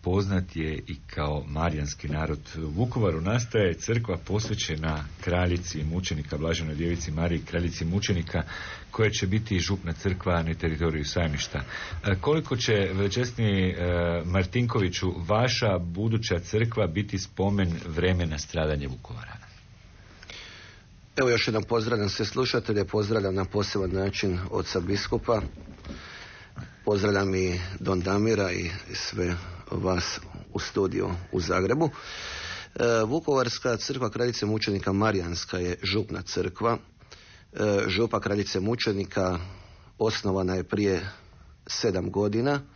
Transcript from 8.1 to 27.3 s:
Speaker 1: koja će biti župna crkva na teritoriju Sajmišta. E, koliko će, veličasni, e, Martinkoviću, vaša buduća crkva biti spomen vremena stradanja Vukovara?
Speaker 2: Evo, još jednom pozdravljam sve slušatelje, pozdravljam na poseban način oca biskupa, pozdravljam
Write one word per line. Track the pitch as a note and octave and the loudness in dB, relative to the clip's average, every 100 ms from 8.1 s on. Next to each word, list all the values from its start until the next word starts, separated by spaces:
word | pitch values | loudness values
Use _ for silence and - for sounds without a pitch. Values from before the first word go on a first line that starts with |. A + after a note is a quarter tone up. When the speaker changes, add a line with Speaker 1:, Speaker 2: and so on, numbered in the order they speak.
| F#2 E2+ F2 D#2+ - - - - | 0 0 -4 -4 -8 -10 -12 -8
Speaker 1:
koja | - A2 | 0 2
će | - F#2+ | 2 0
biti | G#2+ A2 F#2+ | 0 2 0
župna | E2 G2 E2+ | 0 -2 -4
crkva | D#2+ G2 F2+ F#2+ E2+ | -4 -2 0 2 2
na | E2 | 0
teritoriju | D#2+ E2+ D#2 E2 D#2 | 0 0 0 0 0
Sajmišta. | D2 - E2 C#2+ - - C2+ - - - | -2 0 0 0 -2 -6 -6 -8 -8 -4
E, | - F#2 | 0 0
koliko | C3+ D#3+ - A#2+ | 2 2 0 -2
će, | - | 2
veličasni, | G#2 F#2+ F#2+ G2 G2 B2 A#2+ A2 G2 F#2 | 4 4 2 2 2 0 2 2 4 4
e, | E2+ F2 F2 F2 E2+ | 2 2 2 2 0
Martinkoviću, | E2 F2+ F2+ B2 A#2+ A2+ F#2 F2 F#2 F2+ | 2 2 2 2 2 2 2 2 -2 -2
vaša | E2 G#2+ B2 A#2 A2+ F2+ | 0 2 2 2 2 2
buduća | F2 E2+ A2 A2+ A2+ F2 | 0 -2 0 2 2 -2
crkva | - G#2+ A2+ A2+ F#2+ | 0 0 2 2 0
biti | D#2+ G2+ F#2+ | 0 -2 -4
spomen | - - F#2+ G2+ F#2 E2 - | -4 0 2 4 2 0 -4
vremena | D#2 F2+ F2+ E2+ D2+ | 0 2 4 2 -2
stradanja | - E2 D#2 D2+ C#2 | -4 0 0 0 -2
Vukovara? | B1+ - A#1+ - - - - - - - - - - - - - - - - - - - - | -8 -10 -12 -12 -14 -18 -20 -20 -20 -20 -20 -20 -20 -18 -16 -16 -18 -20 -20 -20 -20 -6 2
Speaker 2:
Evo, | C3 | 4
još | A#2 - | 4 4
jednom | A2 | 0
pozdravljam | G2 A#2 A2 A#2 G2+ | 2 2 2 2 2
sve | - | 0
slušatelje, | G#2+ C3+ B2+ B2 G#2+ G#2 | 0 0 2 2 2 2
pozdravljam | F#2 G#2+ G2+ A2+ G2 | 2 2 2 2 2
na | F#2+ | 0
poseban | F#2 G#2 G2 G#2 F#2+ | 0 0 0 0 0
način | F#2+ G2 G2+ G2+ F2+ F2+ | 0 0 0 0 0 0
oca | F#2+ F2 F#2+ | -2 0 -2
biskupa, | F2 G2+ - A#2 - A2+ - - - - - - - - - - - - - - | 0 0 0 0 2 0 0 -8 -16 -14 -14 -12 -14 -16 -18 -18 -16 -14 -14 -6
pozdravljam | - G2+ G#2 G2+ G2 | 0 4 4 4 4